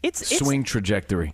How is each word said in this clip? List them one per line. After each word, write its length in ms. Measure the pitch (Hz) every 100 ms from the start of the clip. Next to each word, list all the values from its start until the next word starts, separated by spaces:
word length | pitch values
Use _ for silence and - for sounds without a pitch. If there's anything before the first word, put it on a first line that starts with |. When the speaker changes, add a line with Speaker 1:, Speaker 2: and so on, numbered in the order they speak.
Speaker 1:
It's, 180 | 339 -
it's 180 | - 330
Speaker 2:
Swing 260 | 139 139 123
trajectory. 640 | 113 92 101 - 92 78